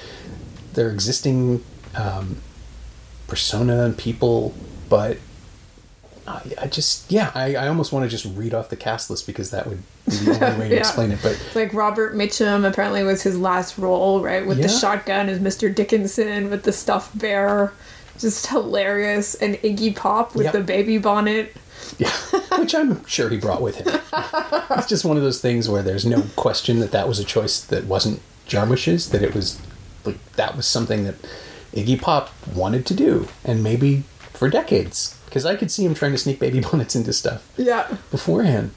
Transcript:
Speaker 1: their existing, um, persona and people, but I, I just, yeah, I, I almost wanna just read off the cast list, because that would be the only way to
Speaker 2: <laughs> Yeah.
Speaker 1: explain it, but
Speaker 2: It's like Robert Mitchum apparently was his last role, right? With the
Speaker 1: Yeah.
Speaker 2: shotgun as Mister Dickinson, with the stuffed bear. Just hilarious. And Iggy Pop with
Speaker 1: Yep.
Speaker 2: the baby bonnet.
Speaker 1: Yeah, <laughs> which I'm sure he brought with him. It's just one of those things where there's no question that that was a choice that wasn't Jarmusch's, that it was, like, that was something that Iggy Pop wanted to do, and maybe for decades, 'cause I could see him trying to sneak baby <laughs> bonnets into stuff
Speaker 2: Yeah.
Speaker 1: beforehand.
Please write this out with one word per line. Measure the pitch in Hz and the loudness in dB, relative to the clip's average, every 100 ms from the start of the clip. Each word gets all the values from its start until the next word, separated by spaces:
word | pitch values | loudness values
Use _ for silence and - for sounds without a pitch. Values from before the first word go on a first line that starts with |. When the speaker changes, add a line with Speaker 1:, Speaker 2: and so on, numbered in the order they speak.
| - - - - - - - | -16 -16 -16 -16 -16 -16 -6
Speaker 1:
their | - 117 | -2 0
existing, | 104 98 127 143 127 123 123 - - - | 0 -2 0 2 2 2 0 -4 -18 -12
um, | - 104 95 95 - - - - - - - - - - | -6 -4 -4 -6 -8 -12 -18 -20 -18 -18 -20 -20 -18 -8
persona | - - 104 123 120 | -2 0 2 4 4
and | 120 - | 2 0
people, | 117 110 123 117 110 - - - - | -4 0 2 2 0 -6 -14 -14 4
but | 107 107 - - - - - - - - - - - - | 4 4 -4 -10 -20 -20 -20 -20 -20 -20 -20 -20 -18 -14
I, | - - - | -12 -10 -8
I | 143 | -6
just, | - - - - | -2 -2 -2 0
yeah, | 208 170 | 2 2
I, | 131 135 | 0 -2
I | 135 139 | 0 0
almost | 165 147 | 0 0
wanna | 139 127 | 0 0
just | 113 107 | -2 -6
read | 95 113 | -6 -4
off | 113 - | -4 -4
the | - | -6
cast | 117 113 - | -4 -4 -4
list, | 101 - | -6 -8
because | - 98 | -6 -6
that | 98 101 | -4 -6
would | 92 - - - | -8 -12 -10 -4
be | 104 | 0
the | 104 - 247 | 2 2 2
only | 113 | 0
way | 214 | 2
to | |
Speaker 2:
<laughs> | |
Yeah. | 240 | 2
Speaker 1:
explain | - - 220 | 2 2 0
it, | 202 | 2
but | - | 0
Speaker 2:
It's | 202 - 233 | 0 -2 -2
like | 214 | 0
Robert | 208 214 208 220 | 0 0 0 0
Mitchum | 208 208 - 214 202 196 | 0 -2 2 2 4 4
apparently | 190 202 202 | 2 0 0
was | 196 190 | 2 2
his | 208 180 | 2 2
last | 185 180 180 - | 2 0 -2 -2
role, | 185 185 190 196 | 0 4 4 4
right? | - 190 190 | 2 0 0
With | 131 | 2
the | 165 | 4
Speaker 1:
Yeah. | 240 | 4
Speaker 2:
shotgun | 208 202 - 196 202 | 2 0 0 0 0
as | 185 | 0
Mister | 196 190 214 | -2 0 0
Dickinson, | 196 208 220 196 - 214 208 202 | 0 2 2 2 0 -2 -2 -2
with | 202 | -2
the | - | 0
stuffed | 202 - 208 - 214 | 0 0 0 -2 -6
bear. | 214 202 202 208 202 - - - - - | -2 0 2 2 0 -4 -20 -20 -20 -6
Just | 226 - - | -2 -2 -2
hilarious. | 262 196 202 196 202 208 208 202 | -2 0 0 0 0 0 0 -2
And | - 208 202 | -2 -2 0
Iggy | 214 202 220 | -2 0 0
Pop | 202 196 214 233 | 0 0 2 0
with | - | 0
Speaker 1:
Yep. | 233 | 0
Speaker 2:
the | 208 | 0
baby | 190 190 202 220 | 2 0 2 2
bonnet. | 208 208 208 220 214 - - - - - | 2 2 2 0 -2 -10 -20 -16 -10 -2
Speaker 1:
Yeah, | - | -2
<laughs> | - - 381 - 370 | -2 -2 -2 0 0
which | 330 | 2
I'm | 320 294 190 | 2 2 0
sure | - - 113 | -2 -2 0
he | 110 | 0
brought | 104 85 | 0 0
with | 117 - | -2 -2
him. | 349 - - 311 349 311 - 311 - | -2 -4 -4 -6 -4 -4 -2 -2 0
It's | 269 - | -2 0
just | 208 | 0
one | 170 151 | 2 2
of | |
those | 139 123 | 2 2
things | 123 120 113 | 2 2 2
where | 101 | 0
there's | 95 95 107 | 2 0 2
no | 117 107 | 2 0
question | - - 104 - 117 | 0 0 0 2 2
that | 107 | 2
that | 104 95 | 2 2
was | 104 | 0
a | |
choice | 101 113 107 - | 0 0 0 -2
that | - - | -2 -4
wasn't | 107 101 107 - - - - | 0 0 0 -2 -8 -20 -4
Jarmusch's, | 101 110 127 - 170 - | 0 2 2 2 0 2
that | 101 | 2
it | 101 | 2
was, | 104 95 - - - - - | 0 -4 -6 -12 -18 -20 -10
like, | 104 98 - | -8 -8 -6
that | - 107 147 | 0 0 2
was | - | 0
something | 123 113 110 | 0 0 0
that | 98 - - - - - - | 0 -4 -12 -16 -16 -18 -8
Iggy | 110 107 131 | -2 2 2
Pop | - 151 - - - | 2 0 0 -8 -6
wanted | 90 95 123 - | -2 0 0 0
to | |
do, | 190 285 - 98 - | 2 4 2 0 -6
and | - 113 | -2 0
maybe | 110 120 139 139 139 - - | 2 4 4 2 -2 -10 -16
for | - 135 | -2 2
decades, | 240 311 - 92 - - - - | 2 2 2 0 -2 -4 -8 -8
'cause | 135 151 | -4 -2
I | |
could | 202 190 | -2 -2
see | - | 0
him | 185 | 0
trying | 156 143 | 0 0
to | 131 | 0
sneak | 139 135 | 0 0
baby | - 127 | 0 0
<laughs> | - | 2
bonnets | 160 117 123 | 2 2 0
into | 113 | 0
stuff | 104 - 117 - - | -2 -2 -4 -6 -2
Speaker 2:
Yeah. | 247 240 - 196 - | 0 0 -2 -8 -4
Speaker 1:
beforehand. | 139 - 175 208 113 107 | -2 0 2 4 2 0